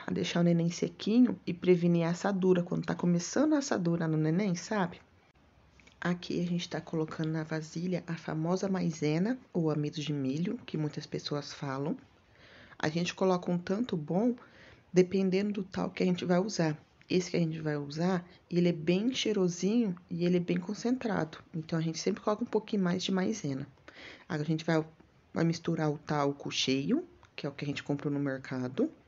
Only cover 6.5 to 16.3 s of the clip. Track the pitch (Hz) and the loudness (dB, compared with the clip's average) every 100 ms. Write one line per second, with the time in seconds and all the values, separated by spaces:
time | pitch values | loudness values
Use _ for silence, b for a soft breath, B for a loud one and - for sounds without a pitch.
6.5 | 175 - 160 - 165 156 - 160 160 156 | -2 -2 -6 -4 -4 -2 -2 -2 -2 -2
7.5 | 156 156 170 180 175 - 165 - 156 160 | -4 -6 -6 -2 -4 -4 -8 -4 -2 0
8.5 | 185 196 190 175 156 151 156 202 254 - | 0 0 -2 -2 0 0 2 0 -2 -4
9.5 | 180 160 151 147 156 147 147 131 143 175 | -2 0 2 0 -4 -4 -2 -2 -2 -2
10.5 | 247 - 160 151 151 - 151 - 147 143 | -4 -6 -4 -2 -4 -8 -8 -4 -6 -6
11.5 | - 143 135 147 262 - - B B B | -8 -6 -4 -4 -6 -10 -20 B B B
12.5 | B B - 156 165 175 - 190 180 180 | B B -4 -2 0 -2 0 2 2 2
13.5 | 175 175 196 247 180 147 170 247 240 B | -2 0 -2 -2 -4 0 2 2 0 B
14.5 | B B B B 175 180 190 190 185 208 | B B B B 4 4 4 2 2 0
15.5 | 202 185 185 180 - 185 175 170 | -2 -6 -4 -4 0 2 2 2